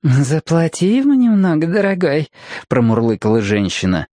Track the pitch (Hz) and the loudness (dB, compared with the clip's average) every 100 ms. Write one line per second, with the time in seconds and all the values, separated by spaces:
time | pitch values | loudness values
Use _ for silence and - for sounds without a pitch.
0 | 147 131 143 156 - 165 165 - 180 240 | 2 0 0 -2 -2 0 0 -2 0 0
1 | 269 277 240 214 190 156 165 202 196 190 | 2 2 2 2 2 0 0 0 -2 0
2 | 170 143 151 - - - - 127 117 113 | 0 -2 -4 -10 -18 -18 -4 0 2 2
3 | 117 107 110 113 101 104 98 - 92 90 | 0 0 0 0 0 0 -2 -2 -2 -2
4 | 82 | -4